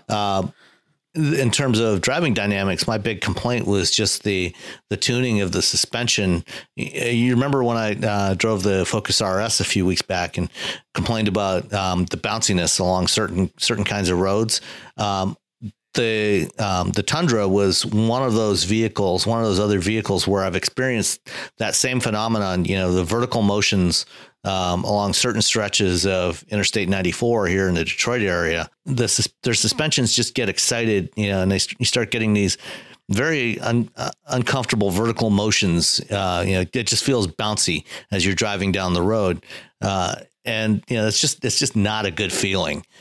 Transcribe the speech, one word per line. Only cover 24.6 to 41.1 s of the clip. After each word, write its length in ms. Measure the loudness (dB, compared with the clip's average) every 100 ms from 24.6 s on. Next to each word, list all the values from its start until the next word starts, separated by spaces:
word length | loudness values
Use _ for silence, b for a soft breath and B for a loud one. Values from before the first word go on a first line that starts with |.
| 0 0
along 300 | 0 0 2
certain 280 | 0 0 0
stretches 640 | 0 0 0 0 2 2 2
of 380 | 0 0 -4 -6
Interstate 380 | -2 -2 0 0
ninety-four 600 | 0 0 0 0 2 2
here 180 | 2 2
in 60 |
the 80 | 0
Detroit 380 | -2 -2 -2 0
area. 480 | 0 0 0 -2 -4 _
The 240 | -6 -2 0
sus-, 240 | 0 -2 -4
their 120 | -2
suspensions 580 | 0 0 0 0 0 0
just 220 | 0 0
get 140 | -2 -2
excited, 640 | -2 -2 0 2 2 0 -2
you 140 | 0
know, 120 | 0
and 80 | 2
they 80 | 0
st-, 220 | -2 -2
you 60 | -2
start 260 | 0 0
getting 200 | 0 2
these 220 | 2 2 -2 B B B B -4
very 500 | 0 2 0 -2 -2
un-, 300 | 0 0 0 -4
uh, 140 | -8 -8 -4
uncomfortable 640 | -2 0 0 0 2 2
vertical 400 | 2 0 0 2
motions. 680 | 2 2 2 2 2 2 0 -2
Uh, 340 | -2 0 0 0
you 60 |
know, 120 | 0 0
it 140 | -2 -2
just 160 | 0
feels 240 | 2 0 0
bouncy 580 | -2 -2 0 0 -2 B B B
as 120 | -2
you're 120 | 0 0
driving 340 | 0 0 0
down 220 | 0 0
the 80 | 2
road. 420 | 2 2 2 -2 B B B _
Uh, 360 | -2 0 -2 -4 -10 _
and, 400 | -6 -2 0 0 0
you 80 | 0
know, 120 |
it's 120 | 2